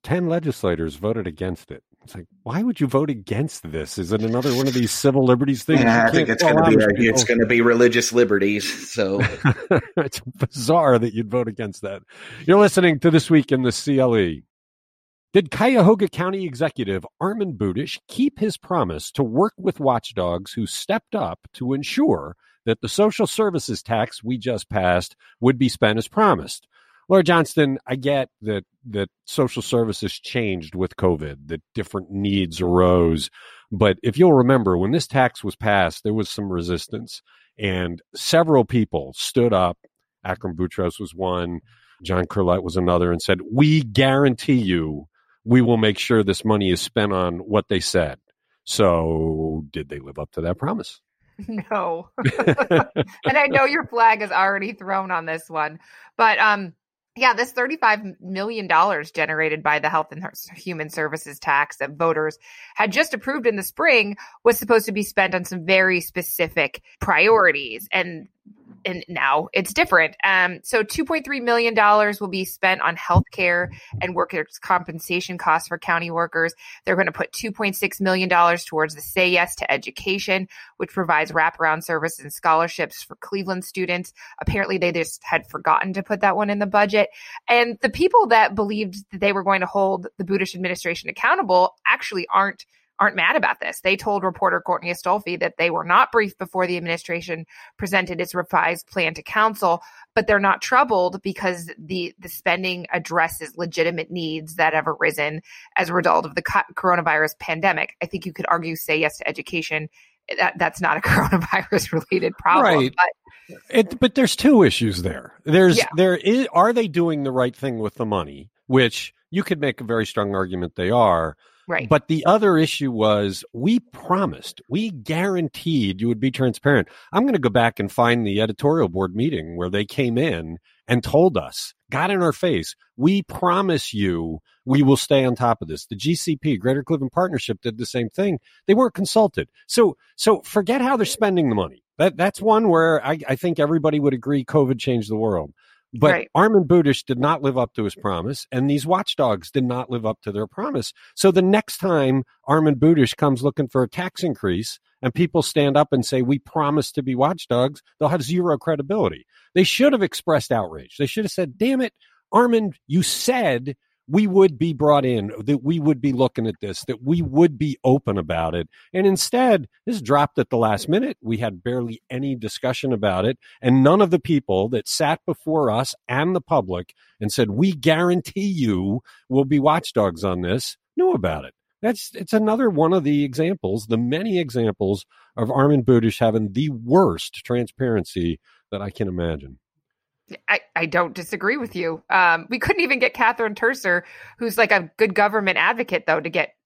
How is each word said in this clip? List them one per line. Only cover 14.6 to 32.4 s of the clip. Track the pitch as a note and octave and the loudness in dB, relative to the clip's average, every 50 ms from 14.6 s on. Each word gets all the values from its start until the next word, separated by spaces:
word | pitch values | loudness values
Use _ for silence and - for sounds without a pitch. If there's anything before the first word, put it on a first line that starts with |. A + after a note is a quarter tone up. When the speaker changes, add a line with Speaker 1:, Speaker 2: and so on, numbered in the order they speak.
| _ _ _ _ _ _ _ _ _ _ _ _ _ _ - | _ _ _ _ _ _ _ _ _ _ _ _ _ _ 2
Speaker 1:
Did | F#3+ F#3 C#3+ | 2 2 2
Cuyahoga | - - G#3+ B3+ C4+ A#3 F#3 F3+ A3+ G3+ G#3 F3+ | 0 0 2 4 4 6 6 6 6 4 2 -2
County | - - F3 F#3 G3 G3 F#3 | -2 -4 -4 -4 -4 -4 -6
Executive | E3+ C3 A#2 D#3+ D3+ - - A#2+ F#2+ G2 F#2+ - - _ - | -6 -4 -2 -2 -2 -2 -2 -4 -2 -2 -4 -4 -8 _ -6
Armond | - F#3+ G#3+ A#3 G3+ F#3 D3 | -4 -4 -2 -2 -4 -4 -4
Budish | F#2 G#2 G2 F2+ G#2 D3+ - - - _ - | -2 -2 -2 -2 -2 -6 -8 -8 -14 _ -8
keep | - - C4 C#4+ - - | -2 0 0 0 0 0
his | G#3+ A3 - - | -2 -4 -4 -4
promise | _ - F#3 E3+ B2 F2 E2 D2+ - - - | _ -4 -2 0 0 0 -2 -6 -10 -8 -4
to | - C#3 | -4 -4
work | A2+ A2 C3+ F#3+ A3 - - | -2 0 0 0 0 -2 -4
with | F#3 F#3 - - | -4 -4 -4 -2
watchdogs | D3+ C3+ B2 A2+ - - - G2+ F2+ F2 F2 F2 F#2+ - | 0 0 0 0 -2 -6 -6 -4 -4 -2 -2 -4 -6 -8
who | - - A2 | -8 -6 -6
stepped | F#2+ - - - - G3 A3+ - _ - | -6 -6 -8 -6 -4 -4 -4 -4 _ -6
up | G#3+ C#3+ F2 E2 - - - - | -6 -4 -6 -6 -10 -16 -18 -14
to | - C3 B2 | -8 -6 -4
ensure | C3+ C#3 D3 - - - D4 D#4+ - - C#2+ D2+ F2 _ _ _ _ _ - | -4 -4 -4 -6 -2 0 0 2 0 0 -4 -8 -16 _ _ _ _ _ -4
that | A2+ A2 - | -4 -4 -4
the | - G#2 | -4 -6
social | - - G#3 G#3+ G3+ - A3 | 0 2 2 2 2 0 -2
services | - - - A3 G#3 F3 D#3 - - A#2 - | -2 -2 -2 -2 -2 -2 -4 -4 -6 -8 -8
tax | - - A#2 A2 A2 A#2+ - - | -6 -2 -2 0 0 -2 -4 -8
we | - A2+ B2+ A#2+ | -8 -6 -6 -6
just | G2 B2+ A#2+ G2+ - - | -4 -4 -4 -6 -6 -6
passed | - G#2 F#2 F2+ F2 F2+ F2+ - - _ _ _ _ - | -4 -2 0 2 2 2 0 -4 -10 _ _ _ _ 0
would | A#2 B2 C3+ A#2+ | 2 2 4 4
be | C3+ B2 | 2 0
spent | - - - G#2+ G#2+ A2+ | 0 2 0 2 2 0
as | A2+ - | -2 -4
promised? | - G#3 A3 G3+ D#3 E2 G#2 - - - _ _ _ _ _ _ _ _ _ - | 0 2 4 4 4 2 0 -6 -12 -16 _ _ _ _ _ _ _ _ _ 2
Laura | F#3 F#3+ F3 | 4 4 6
Johnston, | D3+ F3 E3+ D#3 - - - D3+ C#3 C3+ - - - | 6 4 4 4 2 2 0 2 2 0 -2 -6 -6
I | B2+ | -6
get | C3+ B2+ C#3+ C#3+ C#3 C3 - _ _ | -4 -2 0 0 0 -2 -4 _ _
that, | G#2 G#2+ G#2+ G2 F#2 _ _ _ - B2 | -8 -6 -6 -6 -6 _ _ _ -14 -8
that | G#2 G#2 G2 F2+ _ _ _ | -6 -4 -4 -6 _ _ _
social | - - - C3+ A#2+ - B2+ | -8 -4 -2 -2 -2 -2 -6
services | G#2+ - - A#2+ A#2 A2 G2 - - F#2+ - - | -6 -2 0 0 0 0 -2 -4 -6 -8 -8 -10
changed | - - - B2+ A#2 G#2 F#2+ F2+ D#2 D2+ - | -12 -8 -6 -4 -2 -2 -4 -4 -6 -8 -6
with | F2+ F#2 F2+ - - | -4 -4 -4 -4 0
covid, | - F#2 F2 D2+ D2+ D2 C#2 C#2 C#2+ C#2+ | 0 0 0 0 -2 -8 -12 -12 -12 -12
that | E2 D#2 - _ - | -12 -12 -12 _ -10
different | A2 G2+ - - G2+ F#2 E2 | -10 -8 -8 -8 -10 -10 -8
needs | G2 G2 G2+ G2+ G2 G2 | -8 -4 -2 -2 0 0